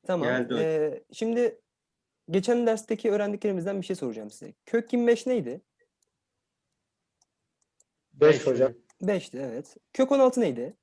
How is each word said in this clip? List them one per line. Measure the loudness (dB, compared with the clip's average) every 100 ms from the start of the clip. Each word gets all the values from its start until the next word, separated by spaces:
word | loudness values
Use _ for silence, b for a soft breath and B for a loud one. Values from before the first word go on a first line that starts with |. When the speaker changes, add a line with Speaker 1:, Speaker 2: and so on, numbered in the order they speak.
| -2
Speaker 1:
Tamam. | -2 0
Speaker 2:
Geldi | -2 -2
hocam. | -2 0
Speaker 1:
Ee, | 0 -2 -4 _
şimdi | -6 -2 0 0 -2 _ _ _ _ _ _ -4
geçen | -2 0 2 2
dersteki | 0 -2 -2 0
öğrendiklerimizden | 0 0 -2 -2 -2 -4 -6
bir | -6
şey | -6
soracağım | -6 -8 -12
size. | -16 -20 -20 -4
Kök | -4 0
yirmi | 0 4
beş | 2 2
neydi? | -2 -4 -10 _ _ _ _ _ _ _ _ _ _ _ _ _ _ _ _ _ _ _ _ _ _ _ _ _
Speaker 3:
Beş | 4 6 6
Speaker 4:
Beş | 2
Speaker 3:
hocam. | 2 2 0 _ _
Speaker 1:
Beşti, | -2 -2 -4 -10
evet. | -10 -10 -14 -20 _
Kök | -2 2
on | 4
altı | 4 4
neydi? | -2 -2 -8 -12